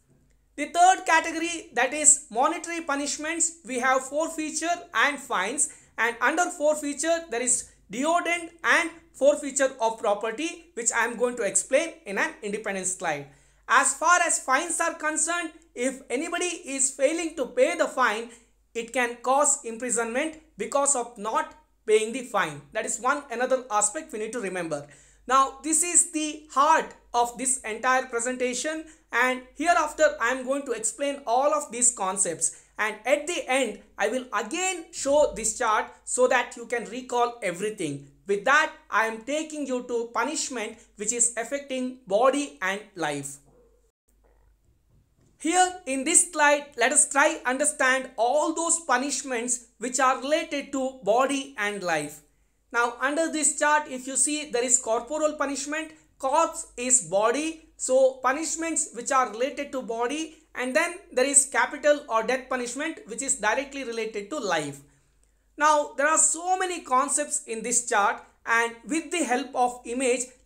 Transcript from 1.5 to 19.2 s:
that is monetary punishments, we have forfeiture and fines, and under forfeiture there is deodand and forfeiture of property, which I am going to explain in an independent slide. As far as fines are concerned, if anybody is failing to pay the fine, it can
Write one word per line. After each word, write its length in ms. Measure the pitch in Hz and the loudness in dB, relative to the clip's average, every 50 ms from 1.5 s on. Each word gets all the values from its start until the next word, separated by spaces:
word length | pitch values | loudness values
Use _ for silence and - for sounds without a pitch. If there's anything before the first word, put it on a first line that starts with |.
| 339 320 - - | -6 -8 -10 -6
that 200 | 254 240 262 262 | 0 0 0 0
is 340 | 302 302 294 285 - - - - | 0 4 6 6 4 4 0 -6
monetary 520 | 202 233 277 311 339 339 320 330 339 330 | 0 2 2 2 0 -2 -6 -6 -8 -6
punishments, 760 | 320 302 277 277 294 - - - 294 311 339 330 - - - - - | -4 -4 -4 -2 -2 -4 -6 -6 -4 -4 0 0 0 -2 -2 -8 -10
we 160 | 214 262 247 | -6 -4 0
have 260 | 254 262 269 262 262 | 2 2 2 2 0
forfeiture 720 | - 285 302 330 320 - 311 311 302 - - 320 339 349 349 - - - | -2 -2 -2 -2 -2 -4 -6 -6 -6 -4 -4 -2 -2 -4 -4 -6 -4 2
and 240 | 220 254 285 285 262 | 2 2 2 2 -2
fines, 520 | - - 220 185 185 214 277 311 - - - - _ _ - - | -6 -2 -2 -2 0 -2 -2 -2 -2 -4 -4 -18 _ _ -4 -2
and 180 | 226 233 233 - | -2 -2 0 2
under 240 | - 262 320 349 349 - | 0 2 2 2 0 0
forfeiture 720 | - - 294 302 302 302 294 285 277 - 320 330 339 330 330 330 | -2 0 0 0 0 0 -4 -6 -6 -4 0 0 0 -2 -2 -6
there 120 | 226 240 | -6 -4
is 300 | 254 247 - - - - _ _ _ - | 0 0 0 -2 -2 -10 _ _ _ -10
deodand 600 | 185 247 285 320 339 349 339 330 349 349 339 330 - - | -6 -2 0 2 2 2 2 0 -2 -4 -4 -12 -14 -4
and 280 | - 233 277 320 339 330 - - _ _ _ | 0 2 2 2 2 -2 -8 -14 _ _ _
forfeiture 580 | - 262 285 294 294 294 277 262 - 269 262 262 - | 4 4 4 4 4 -2 -4 0 0 0 0 0 0
of 180 | 226 226 220 - | -2 -2 0 0
property, 680 | - 208 208 202 226 220 220 220 320 339 349 - - _ - | 0 0 0 0 -2 -6 -4 -4 -6 -8 -8 -10 -18 _ -10
which 180 | 226 233 - | -4 -4 0
I 120 | 220 233 220 | 2 2 0
am 100 | 233 233 | 0 0
going 200 | 202 247 247 240 | -2 -2 -2 -2
to 60 | 240 | -2
explain 520 | 202 190 185 - - - 254 302 330 330 - - - | -4 0 0 -2 -2 2 2 2 2 0 -8 -12 -12
in 140 | 208 196 233 | -6 -4 -2
an 160 | 302 320 - - | -2 -4 -4 -8
independent 440 | 220 202 196 220 220 208 196 190 180 | -8 -8 -6 -6 -6 -6 -6 -4 -4
slide. 420 | - - - 185 165 147 143 139 - - _ _ _ _ _ - | -4 -6 -4 -4 -4 -4 -4 -6 -14 -18 _ _ _ _ _ -2
As 280 | - 220 262 269 - - | 4 4 4 4 4 0
far 260 | - 311 339 349 349 339 | 0 4 4 4 4 4
as 140 | 311 - - | 2 0 -2
fines 400 | - 269 262 285 349 339 - - | 0 2 0 2 2 -2 -2 0
are 140 | 339 330 320 | 0 -2 -2
concerned, 580 | 320 311 302 311 302 - 330 349 349 339 320 - - _ _ - | -2 -4 -4 -2 -2 -2 -2 -2 -4 -4 -6 -10 -14 _ _ -6
if 280 | 240 247 269 254 269 - - | -4 -2 -2 -4 -6 -8 -6
anybody 360 | 233 277 330 349 339 349 359 | -4 -4 -4 -4 -2 -2 -2
is 440 | 359 339 - - 254 277 262 - - | -4 -4 -8 -10 -8 -2 0 0 -2
failing 440 | - - 269 294 330 349 339 311 - | 0 2 2 2 2 0 -4 -4 -4
to 100 | - 254 | -6 -6
pay 300 | - - 247 269 330 339 | -4 2 2 2 2 4
the 100 | 320 294 | 0 -2
fine, 440 | - - 262 247 220 208 220 233 240 - - _ _ _ _ _ _ - | -2 2 2 2 2 2 -2 -6 -10 -16 -20 _ _ _ _ _ _ -8
it 180 | 226 233 - | -8 -8 -4
can 240 | - 254 240 233 240 240 | -2 -2 -2 -2 -4 -4